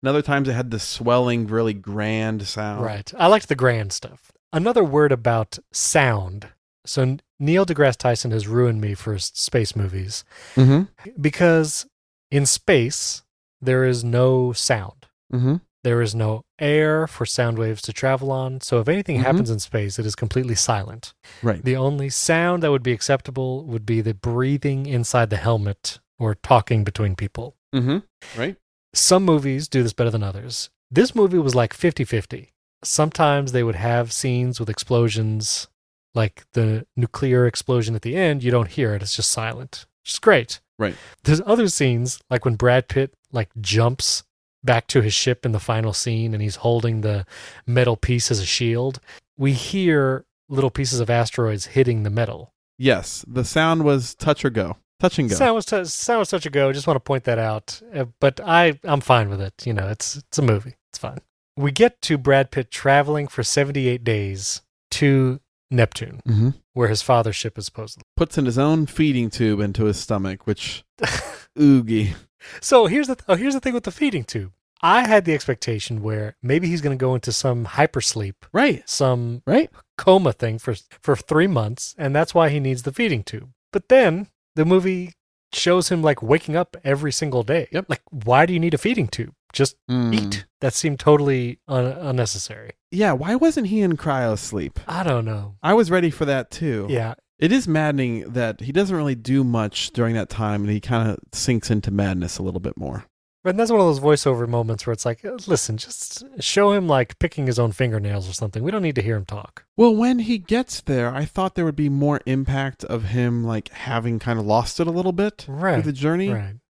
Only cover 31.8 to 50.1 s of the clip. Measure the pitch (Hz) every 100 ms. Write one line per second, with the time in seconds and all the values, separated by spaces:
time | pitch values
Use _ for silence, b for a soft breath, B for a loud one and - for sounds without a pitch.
31.8 | 175 - 127 113 - - 131 _ _ _
32.8 | - - 151 - 151 143 139 123 117 95
33.8 | 113 120 117 - 135 123 123 123 110 104
34.8 | - 120 117 107 110 110 107 - - _
35.8 | _ _ _ - 107 - _ - 110 110
36.8 | - - 120 - 135 123 123 - - 123
37.8 | 110 113 117 156 180 143 123 120 104 -
38.8 | 123 101 101 - 104 - 113 117 131 -
39.8 | - _ - - - 180 117 - _ _
40.8 | 107 - B B - 156 196 226 208 -
41.8 | 135 120 123 - _ 127 131 113 123 127
42.8 | - - 135 _ _ 123 110 - 98 107
43.8 | 117 131 - - - _ _ _ 127 117
44.8 | - 135 107 104 - 123 123 107 - 113
45.8 | 110 101 - 113 113 107 107 - 117 117
46.8 | 117 113 107 104 92 B B B - 120
47.8 | 123 113 - 123 - 110 90 - 117 117
48.8 | 131 131 B B _ _ 139 131 - 196
49.8 | 185 151 135